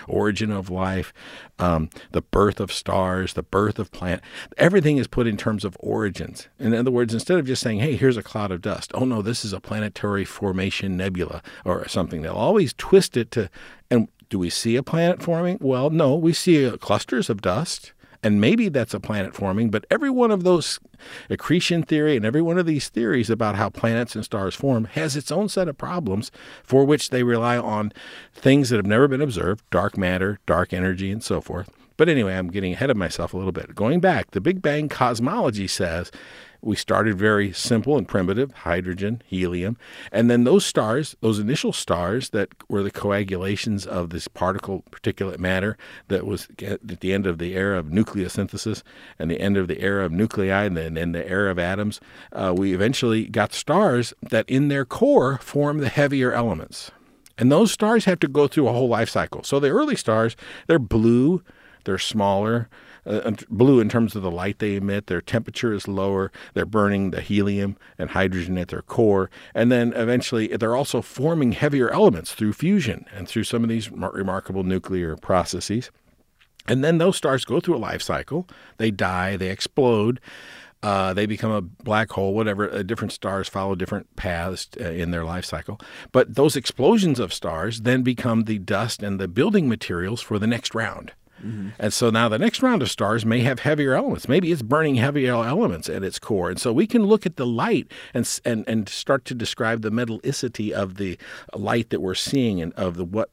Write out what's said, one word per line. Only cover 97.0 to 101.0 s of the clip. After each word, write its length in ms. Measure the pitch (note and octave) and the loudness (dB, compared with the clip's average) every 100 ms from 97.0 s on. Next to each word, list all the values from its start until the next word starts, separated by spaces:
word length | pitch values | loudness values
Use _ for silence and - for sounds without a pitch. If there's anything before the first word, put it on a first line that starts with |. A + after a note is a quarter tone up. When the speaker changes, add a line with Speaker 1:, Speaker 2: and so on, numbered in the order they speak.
Speaker 1:
look 220 | G3+ G#3+ F3+ | 4 2 2
at 100 | - | -4
the 100 | B2 | -2
light 460 | A#2 F#3+ F#3 - - - | -2 0 0 -2 -14 -8
and 100 | B2 | -4
s-, 160 | A2+ - C3+ | -4 -4 -2
and, 180 | A2+ - | -4 -2
and 200 | A2+ G2 | -2 -2
start 380 | - - C#3 - | -8 -2 -2 -2
to 100 | B2 | -6
describe 460 | G#2+ - A2+ A2+ | -6 -2 -2 -2
the 100 | G#2+ | -2
metallicity 800 | A2+ A#2+ A2 C3 C3+ B2+ - G#2+ | -2 -2 -4 -4 -4 -6 -4 -4
of 240 | - G2 | -2 -4
the 220 | F#2 | -4